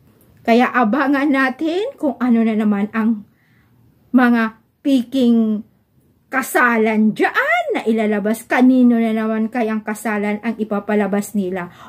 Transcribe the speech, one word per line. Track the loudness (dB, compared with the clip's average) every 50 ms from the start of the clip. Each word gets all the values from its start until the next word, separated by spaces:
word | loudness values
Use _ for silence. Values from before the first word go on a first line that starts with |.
| _ _ _ _ _ _ _ _ 0
Kaya | 2 2 4 4 2 2
abangan | 0 0 2 2 0 0 0 0 0 0 0
natin | 0 2 0 -2 -2 -2 -4 -4 -2 -2 -4 -6 -6
kung | -4 -4 -4 -4 -2
ano | 0 0 2 2 2
na | 0 0
naman | 0 0 0 0 -2 -2 -4
ang | -4 -2 -2 -2 -2 -4 -6 _ _ _ _ _ _ _ _ _ _ _ _ _ _ _ _ _
mga | 2 2 4 4 4 2 0 -2 -4 _ _ _ _ _ -2
piking | 0 0 0 0 -2 -2 0 2 4 4 4 2 2 0 -4 -6 _ _ _ _ _ _ _ _ _ _ _ _
kasalan | _ -6 -6 -4 -2 0 2 2 2 2 2 0 0 2 2 2 2 2
dyan | 0 -2 -2 0 0 -2 0 0 -2 -2 -2 -4
na | -4 -2
ilalabas. | -2 -2 0 0 -2 -2 -2 -2 -2 -4 -4 -4
Kanino | 0 2 4 4 4 4 6 4 4 4 2
na | 0 0 -2
naman | -2 -2 -4 -4 -4 -4
kayang | -4 -4 -4 -4 -4 -4 -6 -6
kasalan | -8 -10 -8 -6 -6 -4 -4 -4 -4 -4 -4 -6
ang | -6 -6 -6
ipapalabas | -6 -6 -6 -6 -4 -2 -2 -2 0 -2 -2 -4 -4 -4 -4 -4
nila? | -4 -4 -4 -8 -8 -10 -14 -20 -20